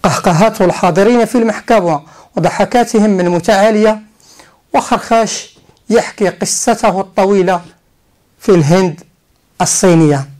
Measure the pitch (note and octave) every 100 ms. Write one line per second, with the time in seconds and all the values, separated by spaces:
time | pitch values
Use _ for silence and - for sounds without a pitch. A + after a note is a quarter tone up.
0 | - C#3 G3+ E3 A3 G#3+ F#3 - F#3 E3+
1 | G3+ A#3+ A3 B3 A3+ - - A3+ F3 D3
2 | - - - - E3 - G3 B3 A#3 A3
3 | G#3+ F#3+ F3 F3 E3+ G3 G#3+ G#3+ G#3+ G#3+
4 | - _ _ - - _ _ C4 - A#3+
5 | - A3+ G#3+ - - _ _ _ _ A3
6 | - - F#3+ - F#3+ - - A3 A3 F#3
7 | F#3+ - F#3+ G3+ F3+ F3+ E3+ _ _ _
8 | _ _ _ _ - F3+ C#3+ F3+ F#3 D#3
9 | - _ _ _ _ _ F3 - F#3+ E3
10 | D#3 C#3+ C3+